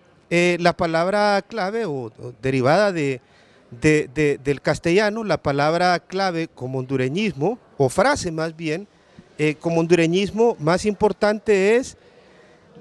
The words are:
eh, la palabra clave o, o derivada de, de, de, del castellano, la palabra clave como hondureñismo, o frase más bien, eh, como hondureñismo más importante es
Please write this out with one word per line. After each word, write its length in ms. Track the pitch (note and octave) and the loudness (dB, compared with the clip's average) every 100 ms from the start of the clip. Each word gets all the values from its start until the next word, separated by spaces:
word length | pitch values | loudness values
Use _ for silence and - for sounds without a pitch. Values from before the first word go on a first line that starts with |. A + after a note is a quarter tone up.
| _ _ - | _ _ -4
eh, 280 | F3 F3 F3 | 0 2 2
la 160 | E3+ E3 | 0 0
palabra 680 | E3+ D#3+ F3 G#3 G#3 G3+ - | 0 0 0 0 0 0 -4
clave 380 | A3+ F#3 A3 G#3+ | -6 -6 -6 -6
o, 200 | C#3 A#2 | -6 -10
o 280 | - B2 B2 | -12 -16 -8
derivada 500 | C3 C3 B2 E3 G#3 | -4 2 4 4 2
de, 300 | E3+ C#3+ B2+ _ _ _ _ - | 0 -2 -4 _ _ _ _ -20
de, 380 | A#2+ D#3 D3+ - | -2 2 2 0
de, 240 | C3 D3 C#3 | 0 0 0
del 240 | C3+ C3+ | -2 -4
castellano, 640 | - D3 E3+ F3+ G#3+ G#3+ | -2 -2 0 2 2 -2
la 140 | G#3+ D3+ | -4 -4
palabra 640 | - C#3+ D3 E3+ F3+ F3 | -2 0 0 2 0 0
clave 480 | - F#3 F#3+ E3 E3 | -4 -4 -2 -2 -6
como 320 | - B2+ C3 | -8 -8 -8
hondureñismo, 800 | B2+ C3 B2+ D#3 G#3+ C3+ D#3 A#3+ _ - | -4 -2 -2 -2 -4 -2 -4 -4 _ -2
o 120 | C3+ | 0
frase 420 | - A3+ D4 F3+ | 2 0 0 -4
más 240 | D#3+ D#3+ D#3+ | -6 -6 -6
bien, 320 | E3 D#3 G#3 _ _ - - - | -6 -6 -8 _ _ -20 -16 -2
eh, 180 | D3+ D3 | -2 -2
como 240 | E3+ E3 | -2 0
hondureñismo 800 | E3 E3+ E3 F3+ G3+ F#3+ A#3 A3 | 2 4 4 2 0 0 0 0
más 260 | D3+ F3 G#3+ | 0 0 0
importante 920 | G#3 G#3 G3 G#3 G#3+ - G3+ G3 A#3 | 0 0 2 0 0 2 2 4 2
es 200 | C4 - _ _ - - - _ _ - | -2 -12 _ _ -20 -20 -20 _ _ -8